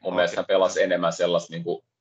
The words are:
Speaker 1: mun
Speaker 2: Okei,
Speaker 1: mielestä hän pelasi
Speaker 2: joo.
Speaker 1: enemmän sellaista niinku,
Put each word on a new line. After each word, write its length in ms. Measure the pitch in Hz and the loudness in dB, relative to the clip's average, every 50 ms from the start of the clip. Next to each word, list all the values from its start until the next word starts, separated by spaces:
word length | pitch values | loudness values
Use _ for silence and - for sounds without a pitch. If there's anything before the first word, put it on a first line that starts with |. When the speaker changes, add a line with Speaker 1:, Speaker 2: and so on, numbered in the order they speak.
Speaker 1:
mun 100 | - 92 | -6 -4
Speaker 2:
Okei, 40 | 90 | 0
Speaker 1:
mielestä 200 | 87 87 85 95 | 2 0 2 0
hän 100 | 98 90 | -4 -2
pelasi 320 | - 95 95 95 90 - 80 | 0 2 2 2 2 2 0
Speaker 2:
joo. 60 | 95 | 2
Speaker 1:
enemmän 280 | 92 87 87 87 82 | 2 2 0 0 -2
sellaista 400 | 85 - 87 87 87 82 - - | 0 0 0 0 0 0 -2 -4
niinku, 320 | 82 85 85 87 - - _ _ _ _ | -12 -10 -6 -6 -6 -8 _ _ _ _